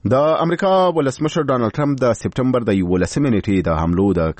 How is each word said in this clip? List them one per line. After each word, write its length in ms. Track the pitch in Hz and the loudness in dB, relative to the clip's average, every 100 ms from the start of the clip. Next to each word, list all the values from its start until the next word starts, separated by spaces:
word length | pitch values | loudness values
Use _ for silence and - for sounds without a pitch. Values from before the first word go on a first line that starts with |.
| 101 | 0
د 20 | 92 123 160 | 2 2 0
امریکا 260 | 165 175 190 190 185 | -2 -2 0 2 2
ولسمشر 480 | 165 139 - 156 175 143 | 2 -2 -2 -4 -2 -2
ډانلډ 260 | 127 113 123 | 0 0 -2
ټرمپ 220 | 147 139 | -2 0
د 140 | 127 113 | 0 0
سپتمبر 440 | - - 131 127 110 | -4 -2 0 0 0
د 60 | 98 | 0
یولسمې 520 | 87 90 90 - 143 | 2 0 0 0 0
نیټې 320 | 107 98 98 85 | 0 0 0 0
د 100 | 80 | 0
حملو 260 | 82 87 101 87 | 0 2 2 2
د 160 | 80 78 | -2 -2